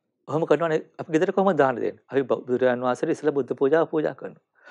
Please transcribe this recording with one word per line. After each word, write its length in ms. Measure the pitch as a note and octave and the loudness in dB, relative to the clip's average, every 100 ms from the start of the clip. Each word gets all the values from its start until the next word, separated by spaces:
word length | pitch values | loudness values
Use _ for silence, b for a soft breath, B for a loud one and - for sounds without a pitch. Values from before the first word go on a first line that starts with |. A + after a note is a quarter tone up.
| _ _ - | _ _ -6
ඔහොම 140 | D3 | -2
කරනවානේ. 420 | D#3+ D3 E3 D#3+ - | 2 2 2 -2 -4
අපි 160 | - - | -12 -2
ගෙදර 220 | D#3 F#3 | 0 0
කොහොමද 240 | G3 G3 D3+ | 2 2 4
දාන 200 | C3+ A#2 | 2 0
දෙන්නේ? 220 | G2+ F#2+ | -6 -8
අපි 180 | _ C3+ | _ -4
බු-, 180 | B2 A2+ | 0 -4
බුදුරජාණන් 440 | B2 B2 B2+ B2 | -2 0 2 0
වහන්සේට 280 | B2+ B2 E3 | -2 -2 -2
ඉස්සෙල්ලා 220 | D3+ D3 | -2 -2
බුද්ධ 200 | C#3 B2+ | -2 -4
පූජාව 340 | C#3 C3+ D#3+ D#3+ | 0 2 2 2
පූජා 260 | D#3 D3+ | -2 -4
කරනවා. 300 | D3 - - _ b b | -6 -14 -18 _ b b